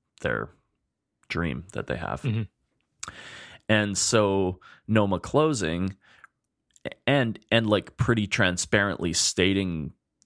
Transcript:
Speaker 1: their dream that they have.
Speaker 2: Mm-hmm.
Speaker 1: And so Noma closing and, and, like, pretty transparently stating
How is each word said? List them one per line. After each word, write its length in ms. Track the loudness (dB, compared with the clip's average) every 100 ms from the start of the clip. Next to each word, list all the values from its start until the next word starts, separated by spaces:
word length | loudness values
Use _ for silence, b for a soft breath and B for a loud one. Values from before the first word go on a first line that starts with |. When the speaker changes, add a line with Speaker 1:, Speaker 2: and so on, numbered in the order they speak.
| _ -8
Speaker 1:
their 260 | -4 -4 -6 -14 _ _ _ _ _ _ -8
dream 360 | -4 -4 -4 -8
that 140 | -10 -6
they 100 | -6
have. 260 | -6 -6
Speaker 2:
Mm-hmm. 200 | -4 -4 -4 _ _ _ _ -16 -14 B B B B B 0
Speaker 1:
And 280 | 0 0 -2
so 640 | 2 4 4 2 0 -4 B B B
Noma 320 | 2 2 0
closing 760 | 0 0 2 0 -2 -2 -4 -6 B B B _ _ _ _ _ -14 -8 0
and, 320 | 2 2 -2 0
and, 180 | 2 4
like, 300 | 2 0 -4
pretty 280 | 0 2 0
transparently 840 | 2 0 0 0 2 2 0 -2
stating 800 | 0 -2 2 2 2 -2 -4 -8 -12 _ _